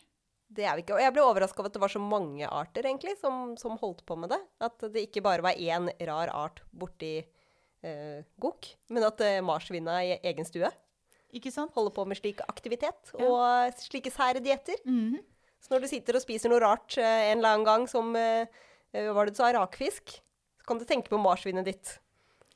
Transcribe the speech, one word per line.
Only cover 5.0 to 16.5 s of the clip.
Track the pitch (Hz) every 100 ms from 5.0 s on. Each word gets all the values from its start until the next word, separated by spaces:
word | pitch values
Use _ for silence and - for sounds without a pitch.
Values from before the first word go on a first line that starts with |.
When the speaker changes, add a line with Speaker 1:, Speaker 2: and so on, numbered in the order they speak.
| 208
Speaker 1:
ikke | 208
bare | 202 170
var | 180 -
én | 165 170 175 -
rar | 165 156 170
art | - 156 - -
borti, | - 175 - 160 156 156 _ _ _ _ _
eh, | 165 147 151 147 156 _
gokk, | 294 - - - _
men | 233 214
at, | 214
eh, | 208 196
marsvina | 185 156 - 175 165 175
i | 180 180 180
egen | 170 165
stue | 175 196 - _ _ _ _ _
Speaker 2:
Ikke | 247 269
sant? | 294 302
Speaker 1:
holder | - 208
på | 202 196
med | 196
slik | 208 202 -
aktivitet | - 233 240 294 - -
Speaker 2:
Ja. | - 247
Speaker 1:
og | 247 247 247 247 247
slike | - 269 254
sære | - 262 254
dietter. | 247 269 302 370
Speaker 2:
Mhm. | 254 247 220 294 - _ _ _
Speaker 1:
Så | -
når | 262
du | 269
sitter | 277 -
og | 240
spiser | 254 220
noe | 233